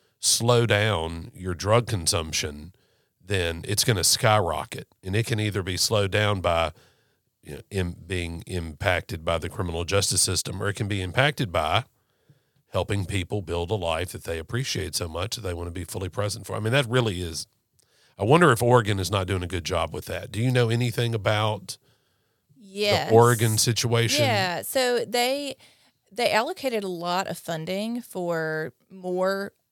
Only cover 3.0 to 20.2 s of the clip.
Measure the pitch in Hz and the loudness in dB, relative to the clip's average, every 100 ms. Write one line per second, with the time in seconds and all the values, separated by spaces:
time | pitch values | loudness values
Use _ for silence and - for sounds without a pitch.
3 | _ _ 92 95 85 82 87 104 - 98 | _ _ -4 -2 -2 -4 -4 0 2 2
4 | 85 - 110 107 87 76 - - - _ | 2 4 4 4 4 -2 -4 -10 -12 _
5 | 95 104 113 107 107 98 90 90 - 110 | -4 -2 0 -2 -2 -2 -2 0 2 2
6 | 98 101 104 98 87 82 80 - _ _ | 2 2 2 2 2 2 0 -4 _ _
7 | _ _ _ _ 80 71 - 98 87 85 | _ _ _ _ -14 -14 -6 -4 -2 -4
8 | 85 92 85 82 - 90 82 71 98 87 | -6 -4 -4 -6 -6 -6 -6 -4 0 0
9 | - 82 80 85 - - 87 85 87 98 | -2 -6 -2 -2 -2 -6 -4 -4 0 0
10 | 95 98 - 87 - 95 101 101 104 101 | 2 2 0 0 -4 -4 -4 -4 -4 -4
11 | 92 123 143 - 110 82 78 101 - _ | -2 2 2 2 -2 0 2 0 -2 _
12 | _ _ _ _ _ _ _ 95 85 101 | _ _ _ _ _ _ _ -4 -2 -2
13 | 90 98 87 107 87 85 87 104 85 80 | -2 -4 -4 -6 -4 -4 -2 -2 -2 -2
14 | 90 82 80 82 80 117 139 - 80 - | -4 -8 -8 -8 -6 -6 -4 -4 -4 -4
15 | 87 80 95 - 95 85 87 87 87 107 | -6 -6 -6 -6 -6 -6 -6 -8 -8 -8
16 | 95 - 104 110 - 107 110 135 123 127 | -6 -4 -4 -6 -8 -4 0 2 2 2
17 | 113 90 87 78 - _ _ _ _ _ | 2 -2 -6 -8 -12 _ _ _ _ _
18 | _ - 104 160 165 120 120 123 104 98 | _ -2 4 6 8 6 6 6 6 0
19 | 87 101 92 95 87 87 80 85 82 80 | 0 0 0 -2 -2 -4 -2 -2 -2 -6
20 | - 90 | -8 -8